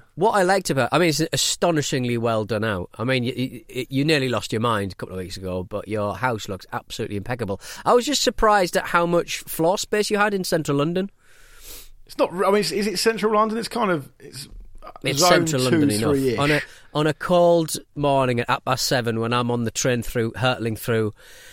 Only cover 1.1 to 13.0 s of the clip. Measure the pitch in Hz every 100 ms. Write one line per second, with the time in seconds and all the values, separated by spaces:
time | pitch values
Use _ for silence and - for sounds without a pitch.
1.1 | 147 160 135 - - 175 160 139 143 123
2.1 | 120 113 110 104 107 110 98 - - 117
3.1 | 131 120 131 127 123 - 127 127 135 143
4.1 | 156 131 113 - 110 117 110 98 - -
5.1 | 92 90 92 95 92 90 101 - 107 104
6.1 | 95 131 113 - 95 - 120 - - 110
7.1 | 101 104 120 104 98 - - - 240 240
8.1 | 277 - - 226 208 180 190 - 175 170
9.1 | 170 - - - - 165 208 - 208 208
10.1 | 208 208 202 180 170 151 143 147 175 196
11.1 | - - - - - - - - - -
12.1 | - 285 170 190 208 170 190 208 190